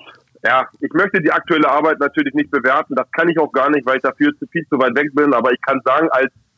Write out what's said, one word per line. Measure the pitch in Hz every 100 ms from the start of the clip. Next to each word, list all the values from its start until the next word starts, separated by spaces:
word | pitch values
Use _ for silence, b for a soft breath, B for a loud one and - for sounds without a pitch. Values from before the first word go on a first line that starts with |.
| B B _ _
ja, | 110 127 - -
ich | -
möchte | 160 196 -
die | 160
aktuelle | 160 - 156 147
Arbeit | 143 156 151
natürlich | 143 - 139
nicht | 143 147
bewerten. | 143 123 139 156
Das | 131 -
kann | - 170
ich | 165
auch | 147
gar | 135 139
nicht, | 147 123
weil | 131
ich |
dafür | 135 - 147 147
zu, | -
viel | 170 156
zu | 135
weit | 127 120
weg | 147 139
bin. | 147
Aber | 123 123
ich | 123
kann | - 131 131
sagen, | 139 160
als, | 131 135 _ _